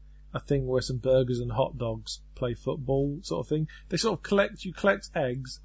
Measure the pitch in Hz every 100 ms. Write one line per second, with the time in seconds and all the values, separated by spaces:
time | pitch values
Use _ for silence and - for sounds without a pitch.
0 | - - - 127 - 143 127 127 - 127
1 | 131 131 127 120 120 117 135 123 117 113
2 | 110 - - - 123 117 - 156 127 135
3 | 143 147 - - - 151 156 - - 170
4 | 226 185 - 202 - 180 190 - 202 202
5 | - 175 135 127 127 -